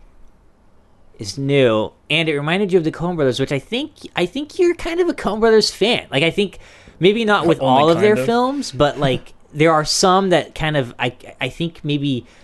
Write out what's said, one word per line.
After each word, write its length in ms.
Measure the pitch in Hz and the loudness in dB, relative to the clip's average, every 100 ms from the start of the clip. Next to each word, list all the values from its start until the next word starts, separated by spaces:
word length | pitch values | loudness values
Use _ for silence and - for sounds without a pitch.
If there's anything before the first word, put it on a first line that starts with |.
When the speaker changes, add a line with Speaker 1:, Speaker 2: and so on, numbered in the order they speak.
| - - - _ _ _ _ _ _ _ - - | -20 -20 -20 _ _ _ _ _ _ _ -20 -16
Speaker 1:
is 180 | 107 139 | -12 -6
new, 540 | 139 143 123 110 101 - - | 0 2 4 2 -2 -8 -4
and 180 | 151 160 | -2 0
it 60 | 143 | 0
reminded 360 | 151 185 202 | 0 0 2
you 60 | 180 | 0
of 60 | 160 | 0
the 60 | |
Coen 240 | 165 175 170 | -4 -4 0
Brothers, 240 | 135 120 | 0 0
which 120 | 135 | -2
I 60 | 139 | -4
think, 360 | - 240 302 - - - | -4 -8 -8 -12 -10 -4
I 120 | 180 | -4
think 320 | 294 302 - | -4 -8 0
you're 160 | 349 339 | 0 0
kind 240 | 339 339 | -4 -2
of 100 | 349 | -2
a 40 | |
Coen 260 | - 214 214 | -2 -4 0
Brothers 320 | 226 220 202 | 4 4 2
fan. 340 | - 208 240 - | 0 -2 -2 -2
Like, 100 | 135 | -2
I 80 | 165 | 0
think 300 | 185 196 - - - - - | 0 -4 -6 -20 -20 -20 0
maybe 260 | 175 220 214 | 2 2 2
not 220 | 202 165 | 2 2
with 120 | 139 | 2
Speaker 2:
Only 220 | 135 127 | 2 4
Speaker 1:
all 80 | 156 | 4
of 120 | 170 | 4
their 120 | 214 247 | 4 2
Speaker 2:
kind 40 | |
of. 60 | 240 | 0
Speaker 1:
films, 440 | 240 254 285 - | 0 0 -4 -6
but, 280 | 127 147 135 | -2 0 0
Speaker 2:
<laughs> 80 | 139 | -2
Speaker 1:
like, 260 | 127 - - _ | -2 -6 -20 _
there 200 | 151 160 | 0 2
are 120 | 156 151 | 2 0
some 440 | - 190 185 190 | 2 4 4 4
that 240 | 165 - | 0 0
kind 240 | - 156 151 | -4 -2 -2
of, 160 | 120 - | -4 -4
I, 160 | 123 - - - | -6 -6 -16 -8
I 80 | 131 | -8
think 340 | - 170 - | -6 -8 -8
maybe 420 | 151 143 143 123 - - | -6 -4 -2 -4 -8 -20